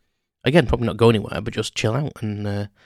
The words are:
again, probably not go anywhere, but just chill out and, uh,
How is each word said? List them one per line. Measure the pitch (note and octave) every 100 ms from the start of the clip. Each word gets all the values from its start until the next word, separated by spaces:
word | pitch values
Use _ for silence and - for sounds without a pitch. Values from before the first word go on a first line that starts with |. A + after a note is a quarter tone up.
| _ _ _ _
again, | - D#3+ C3
probably | B2 A#2
not | G#2
go | A#2
anywhere, | A2 G#2 -
but | A2
just | A2 G#2+ -
chill | A2
out | A#2 D3 -
and, | A2 G#2 G#2
uh, | G2+ G2+ _